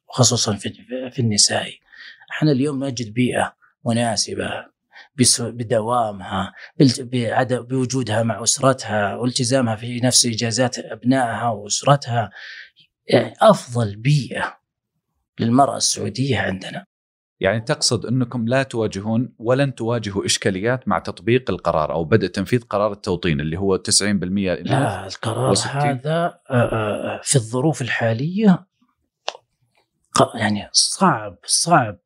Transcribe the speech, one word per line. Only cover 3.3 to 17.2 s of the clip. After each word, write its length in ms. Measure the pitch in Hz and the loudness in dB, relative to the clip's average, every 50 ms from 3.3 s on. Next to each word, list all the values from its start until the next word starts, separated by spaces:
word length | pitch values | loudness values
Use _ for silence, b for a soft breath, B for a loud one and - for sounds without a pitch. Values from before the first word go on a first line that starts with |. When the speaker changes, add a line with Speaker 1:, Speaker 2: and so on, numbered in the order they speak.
| - - - - - b b b b _ - | 0 0 -2 -4 -6 b b b b _ -4
Speaker 1:
مناسبة 640 | 120 113 117 120 117 104 95 - - - 95 95 101 - - - - _ _ _ B B B B B _ 135 | -2 0 0 0 0 0 -2 -4 -4 -4 -6 -6 -6 -6 -10 -12 -16 _ _ _ B B B B B _ 4
بس-، 220 | 123 - - - | 4 4 4 2
بدوامها، 1120 | 120 110 113 120 120 107 120 110 107 117 123 120 113 107 101 95 95 98 101 95 95 95 B B B B B - | -2 -6 -6 -6 -4 0 0 0 2 2 0 0 0 -2 -4 -8 -8 -6 -4 -4 -4 -4 B B B B B 4
بال-، 240 | 151 127 117 143 127 | 4 4 4 2 -4
بعد-، 500 | 120 127 123 117 104 104 123 131 113 127 | -4 -4 -2 -2 0 0 0 0 0 -2
بوجودها 680 | 117 120 120 131 131 127 117 131 135 123 101 107 113 117 | -4 -4 -4 -2 -2 -2 0 -2 -2 -2 0 0 0 0
مع 200 | 117 107 98 117 | 0 -2 -2 0
أسرتها 720 | 107 - 139 135 135 131 - - 107 104 107 101 98 107 | -2 0 2 4 2 2 2 -2 -4 -2 0 0 -2 -2
والتزامها 600 | 110 120 127 123 - 127 113 135 135 123 113 110 | -4 -4 -2 -2 -2 0 0 2 2 2 0 -2
في 240 | 104 120 120 123 120 | -4 -6 -8 -4 0
نفس 260 | 123 127 - - 131 | 0 2 4 4 2
إجازات 540 | 120 113 107 120 113 110 123 127 123 - 120 | 2 0 -2 -2 -2 0 0 0 0 -2 -6
أبنائها 720 | - - 113 104 - 123 135 135 127 113 113 110 120 120 | -10 -12 -12 -2 0 2 2 2 2 0 -2 -2 -2 -2
وأسرتها. 800 | 110 101 104 104 - - - 151 143 143 - 123 117 117 107 B B B B B B B B B B B B _ _ _ _ | -2 -4 -4 -6 -6 0 2 4 2 2 2 -2 -2 -2 -2 B B B B B B B B B B B B _ _ _ _
يعني، 260 | - - - - - - - | 2 2 2 2 0 0 4
أفضل 540 | 220 220 196 - - 123 117 117 117 101 101 | 6 6 6 6 2 -4 -2 -2 -2 -2 -4
بيئة 640 | 107 113 143 151 147 117 - - - - - - - _ _ _ _ _ _ _ _ _ _ _ _ _ _ _ - | -2 2 2 2 2 2 -2 -6 -8 -8 -8 -8 -14 _ _ _ _ _ _ _ _ _ _ _ _ _ _ _ -2
للمرأة 380 | 117 117 120 135 139 113 107 | 0 4 4 6 4 4 2
السعودية 640 | 110 - - - 101 101 104 98 127 135 139 117 98 | 0 -2 -2 -2 -2 -4 -4 -4 -2 0 0 0 0
عندنا. 460 | - - 95 - - - - - - _ _ _ _ _ _ _ | 0 -2 -4 -6 -8 -10 -12 -12 -14 _ _ _ _ _ _ _